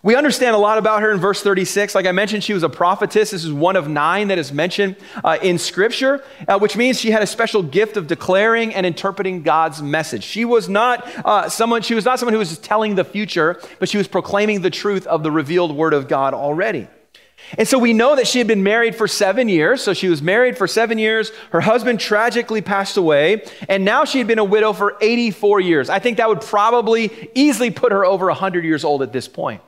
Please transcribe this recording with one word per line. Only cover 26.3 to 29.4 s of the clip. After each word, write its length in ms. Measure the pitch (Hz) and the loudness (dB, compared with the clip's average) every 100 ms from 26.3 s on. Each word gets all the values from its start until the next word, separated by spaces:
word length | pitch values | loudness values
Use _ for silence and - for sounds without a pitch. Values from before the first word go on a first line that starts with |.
| 196 | 0
probably 920 | - 208 214 240 220 226 220 - - 247 | 0 2 2 2 2 0 0 -6 -8 2
easily 340 | 294 220 247 | 2 2 -2
put 220 | 165 247 | 0 0
her 140 | 196 185 | 2 2
over 240 | 190 185 | 2 0
a 40 | |
hundred 300 | 151 190 175 | 0 -2 -2
years 220 | 160 156 160 | -2 -2 0
old 160 | 143 | -2
at 100 | 131 | -2
this 160 | 123 - | -6 -8
point. 340 | - | -8